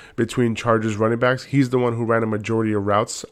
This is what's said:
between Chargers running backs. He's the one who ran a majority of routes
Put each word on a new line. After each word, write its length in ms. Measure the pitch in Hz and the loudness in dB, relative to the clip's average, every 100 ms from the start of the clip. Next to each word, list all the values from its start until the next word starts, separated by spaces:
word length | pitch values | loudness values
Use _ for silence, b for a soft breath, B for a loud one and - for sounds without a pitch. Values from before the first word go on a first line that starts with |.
| B | B
between 400 | - 117 131 120 | -4 -2 0 0
Chargers 400 | 107 120 113 110 | 0 0 2 0
running 240 | 104 110 117 | 0 0 2
backs. 260 | 127 127 | 0 -2
He's 240 | - 139 127 | 0 0 2
the 100 | 127 | 2
one 160 | 123 | 0
who 100 | 117 | 0
ran 180 | 117 113 | 0 0
a 40 | 110 | 0
majority 460 | 107 107 113 110 | -2 -2 0 0
of 120 | 104 | 0
routes 380 | 101 101 120 - - | 0 0 0 -6 -4